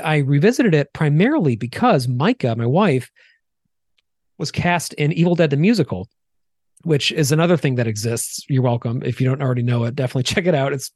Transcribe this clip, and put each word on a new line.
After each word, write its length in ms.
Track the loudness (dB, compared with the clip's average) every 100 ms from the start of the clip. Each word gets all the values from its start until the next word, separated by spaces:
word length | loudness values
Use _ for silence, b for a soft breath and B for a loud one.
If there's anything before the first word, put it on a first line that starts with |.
I 180 | -2 0
revisited 560 | 2 2 2 2 2
it 180 | 2 0
primarily 640 | -2 0 2 2 2 0 -2
because 520 | -6 0 2 2 0
Micah, 480 | -2 0 0 -2 -2
my 100 | 0
wife, 440 | 2 2 0 -4 _ b b _ _ _ _ _ _ _ _ _ -12
was 120 | -8
cast 420 | -2 0 0 -2
in 180 | -2 -2
Evil 220 | 2 2
Dead 160 | 4 2
the 60 | 2
Musical, 520 | 2 2 0 -4 -10 _ _ _ _ _ _ _
which 280 | -2 0 0
is 200 | 0 0
another 240 | 2 2 2
thing 180 | 0
that 120 | -2 -2
exists. 600 | -2 -4 -4 -6 -12 -2
You're 140 | 0
welcome. 400 | 2 0 -4 -4
If 160 | -6 -2
you 80 | -2
don't 140 | 0
already 200 | -2 -2
know 220 | 0 0
it, 100 | -2
definitely 280 | -4 -4 -2
<laughs> 120 | -2
check 120 | -2 0
it 80 |
out. 180 | 0 0
It's 180 | -4 -8